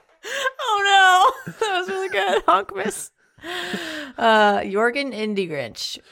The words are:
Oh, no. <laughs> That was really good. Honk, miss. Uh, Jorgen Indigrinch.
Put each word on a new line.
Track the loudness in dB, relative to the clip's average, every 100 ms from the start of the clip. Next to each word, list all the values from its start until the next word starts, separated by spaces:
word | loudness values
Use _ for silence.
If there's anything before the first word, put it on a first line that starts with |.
| _ _ -10 -6 -6 -4
Oh, | -2 0 4 6 6 6 4 2 -8
no. |
<laughs> | -6
That | -4 -2
was | -4
really | -6 -4
good. | -2 0 0 2
Honk, | 2 0 -6
miss. | -6 -8 -12 _ _ _ -12 -10 -8 -8 -10 -12 -12 -2
Uh, | 4 6 4 2
Jorgen | 0 0 0 0 -4
Indigrinch. | -4 -4 -2 -4 -6 -8 -8 -10 -12 -16